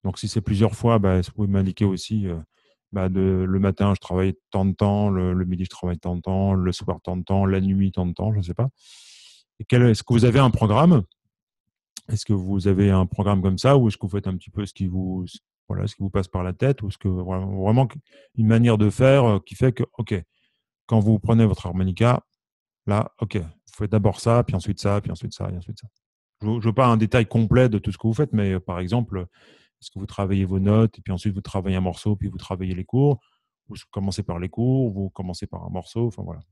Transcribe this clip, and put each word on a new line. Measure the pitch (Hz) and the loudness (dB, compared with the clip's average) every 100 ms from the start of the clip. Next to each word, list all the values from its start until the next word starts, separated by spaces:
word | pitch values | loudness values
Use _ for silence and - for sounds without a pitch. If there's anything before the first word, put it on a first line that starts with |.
Donc, | 95 - | -6 -6
si | 101 | -6
c'est | 113 | -4
plusieurs | - 101 107 | -2 2 0
fois, | - 117 113 | 2 2 2
bah, | 98 92 | 4 2
vous | 87 | 0
pouvez | - 101 | -4 -2
m'indiquer | 98 95 - | 0 0 0
aussi, | 101 92 - 110 95 | -2 -2 -4 -4 -4
euh, | 82 80 _ _ _ _ | -6 -12 _ _ _ _
bah, | 98 95 | -4 -2
de, | 92 95 92 92 | 0 0 0 0
le | 95 | 2
matin, | 98 95 101 | 0 2 0
je | 95 | 0
travaille | - 90 95 - _ | -2 -2 -2 -4 _
tant | 101 | 0
de | 98 | 0
temps, | 90 104 101 104 | 2 0 2 0
le, | 92 92 | 0 0
le | 92 | -2
midi, | 92 90 | -2 -4
je | 90 | -6
travaille | - 90 85 | -6 -6 -6
tant | 90 90 | -6 -6
de | |
temps, | 92 95 98 | -4 -2 0
le | 95 90 | 0 0
soir, | 87 95 87 | -4 -6 -8
tant | - 92 | -8 -8
de | |
temps, | 87 98 | -2 0
la | 95 95 | 2 2
nuit, | 98 95 98 | 0 0 0
tant | 95 90 | -2 -4
de | |
temps, | 85 101 | -2 -2
je | 107 | -2
ne | |
sais | 87 | -4
pas. | 87 127 _ _ - - - - _ _ _ | -4 -4 _ _ -20 -20 -20 -20 _ _ _
Et | |
quel, | - 123 | 0 4
est-ce | 123 107 | 6 4
que | - | 2
vous | 117 | 4
avez | 120 123 | 6 6
un | 131 | 4
programme ? | - 107 107 165 151 90 _ _ _ _ _ _ _ _ - - | 4 2 6 6 4 2 _ _ _ _ _ _ _ _ -20 -8
Est-ce | 110 | -6
que | - | -2
vous | 101 92 98 95 | -2 0 -2 0
avez | 95 101 | 2 4
un | 95 92 | 4 2
programme | - 104 98 | 0 0 2
comme | 95 92 | 0 2
ça, | 127 139 | 4 4
ou | 117 | 4
est-ce | - | 0
que | 98 | -6
vous | 98 | -6
faites | 98 | -6
un | 92 | -8
petit | - | -8
peu | 104 101 | -10 -10
ce | |
qui | - 95 | -6 -4
vous, | 92 92 92 90 | -4 -6 -8 -10
ce, | - _ _ _ | -14 _ _ _
voilà, | 95 104 | -6 -6
ce | |
qui | - | -6
vous | 98 | -4
passe | 101 92 | -4 -4
par | 92 | -6
la | 90 | -6
tête, | 87 131 135 | -2 -2 -2
ou | 101 | -6
est-ce | - | -6
que | 98 | -4
vra-, | 92 90 92 | -4 -4 -4
vraiment | 95 98 95 120 131 - _ _ _ | -4 -2 2 2 2 -4 _ _ _
une | - 110 | 0 4
manière | 113 120 107 | 4 4 4
de | 104 | 2
faire, | - 131 139 | 4 4 6
euh, | 120 98 | 4 2
qui | - | -2
fait | - 131 | 0 0
que, | 117 120 - | 0 -6 -6
ok, | 110 98 82 _ _ _ _ _ - | -6 -6 -8 _ _ _ _ _ 0
quand | 113 | 2
vous | 104 107 | 4 2
prenez | 110 117 110 | 2 4 4
votre | 95 90 | 2 -4
harmonica, | 92 92 90 117 127 _ _ _ _ _ _ - | -2 -2 2 2 2 _ _ _ _ _ _ -2
là, | 101 - _ | -2 -2 _
ok, | 107 104 | -6 -6
vous | 80 _ _ - | -8 _ _ -10
faites | 104 | -2
d'abord | 107 101 - | 2 2 0
ça, | 117 117 | 2 2
puis | - - | 2 -4
ensuite | - 90 | -4 -4
ça, | 101 101 | -2 -2
puis | - | -4
ensuite | 85 110 | -10 -10
ça, | - 98 | -10 -10
et | 90 | -8
ensuite | 90 107 | -12 -16
ça. | 110 _ _ _ _ _ | -18 _ _ _ _ _
Je | 107 | -6
veux, | 117 | -2
je | 110 | -2
veux | |
pas | 104 127 | 2 4
un | 113 | 4
détail | 110 127 110 | 2 2 2
complet | 113 107 127 127 | 0 2 4 4
de | 104 | 0
tout | - | -4
ce | 92 | -4
que | 113 | -4
vous | |
faites, | 110 151 | -2 -2
mais, | 107 98 | 0 0
euh, | 92 | -2
par | 92 90 | -6 -8
exemple, | 90 120 113 98 90 _ _ _ _ _ | -2 -2 -2 -8 -10 _ _ _ _ _
est-ce | - | -18
que | 95 | -14
vous | 98 | -12
travaillez | - 98 98 | -6 -2 0
vos | 92 95 | 0 0
notes, | 98 107 110 - | 2 4 2 -2
et | |
puis | 95 | -8
ensuite | 92 107 | -6 -4
vous | 98 | -6
travaillez | - 98 92 92 | -6 -6 -2 -2
un | |
morceau, | 92 85 110 101 | -2 -4 -4 -4
puis | 101 | -6
vous | 90 | -10
travaillez | - 92 92 | -10 -8 -6
les | 90 | -8
cours, | 92 123 143 135 _ _ _ _ _ | -4 2 2 0 _ _ _ _ _
ou | 101 | -20
vous | - | -12
commencez | 104 98 92 | -8 -6 -6
par | 95 85 | -8 -8
les | 87 | -8
cours, | - 123 131 123 | -4 -2 0 -2
vous | 98 95 | -4 -8
commencez | - 92 90 101 | -8 -10 -10 -12
par | 87 | -12
un | 87 | -10
morceau, | 90 - 113 117 | -10 -8 -6 -6
enfin | 101 | -6
voilà. | 92 80 - | -14 -14 -18